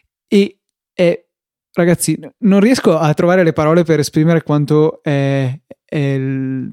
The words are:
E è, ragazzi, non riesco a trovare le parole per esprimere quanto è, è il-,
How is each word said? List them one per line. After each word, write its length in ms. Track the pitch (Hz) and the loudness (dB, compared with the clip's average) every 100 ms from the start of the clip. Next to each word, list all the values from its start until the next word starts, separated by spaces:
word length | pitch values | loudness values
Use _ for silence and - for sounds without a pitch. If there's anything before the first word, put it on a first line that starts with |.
| _ _ _ | _ _ _
E 320 | 202 202 - _ _ _ | 0 0 -4 _ _ _
è, 320 | - 175 170 _ _ _ _ _ | -2 0 0 _ _ _ _ _
ragazzi, 480 | - 175 170 - 156 151 - | -2 0 0 -2 -6 -8 -4
non 200 | 208 196 | 0 2
riesco 380 | 214 262 - 160 | 4 2 2 2
a 160 | 156 | 0
trovare 300 | 151 175 185 165 | 0 2 2 2
le 80 | |
parole 300 | 156 151 170 | 0 2 2
per 160 | 165 151 | 2 0
esprimere 440 | 143 160 156 165 | 0 0 2 0
quanto 580 | - 147 143 151 156 - | 0 -2 0 0 0 -2
è, 560 | 160 139 139 139 131 135 - - _ | -4 -2 -2 -2 -4 -6 -14 -20 _
è 120 | 156 | -4
il-, 720 | 139 135 135 135 131 131 127 | -2 -4 -4 -6 -6 -8 -10